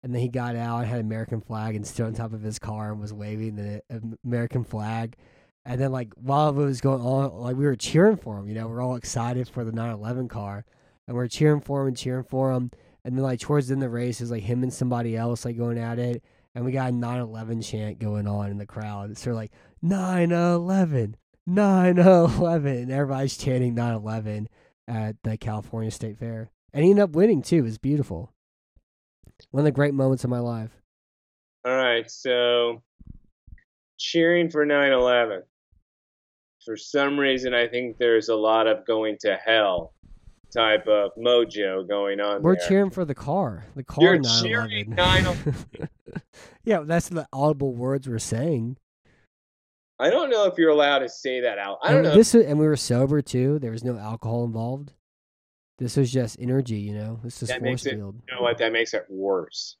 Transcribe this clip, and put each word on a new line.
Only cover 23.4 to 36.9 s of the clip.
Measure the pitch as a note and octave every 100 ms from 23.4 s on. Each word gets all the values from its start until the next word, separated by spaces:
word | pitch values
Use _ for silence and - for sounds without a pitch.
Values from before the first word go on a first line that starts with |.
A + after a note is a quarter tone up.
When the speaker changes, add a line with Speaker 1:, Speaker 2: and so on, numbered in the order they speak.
| C#3+ B2+ B2
Speaker 1:
nine | A#2 A#2+
eleven | A2+ G#2+ A2+ G#2+ G#2+ G#2+ _ _ _ -
at | A#2 G#2+ A2
the | - A2
California | - G#2+ G2+ A2+ A2
State | - A2+ G#2+
Fair. | A#2 A2+ A2 _ _
And | C#3
he | E3
ended | G3+
up | G3+
winning, | D#3 G#3 F3
too. | - E3
It |
was | A#2 A2
beautiful. | C3 D3 C3+ E2+ - _ _ _ _ _ _ _ _ _ - _ _
One | C3
of |
the | D3+
great | C3 C#3+
moments | C#3 C3 C3
of | B2
my | B2
life. | A#2+ A#2 A2 _ _ _ _ _ _ _ _ _ B2
Speaker 2:
All | C3
right, | B2+ A#2 A2+
so | - C3+ B2 A#2+ A#2+ A#2+ A#2 _ _ - - _ _ - - _ _ _ _
cheering | - E3+ E3 F3 E3
for | D#3
nine | D3 C#3+ C#3
eleven. | C3 B2 B2 A#2 F#2+ - _ _ _ _ _ _ _ _ _ _ _
For | - G#2+
some | -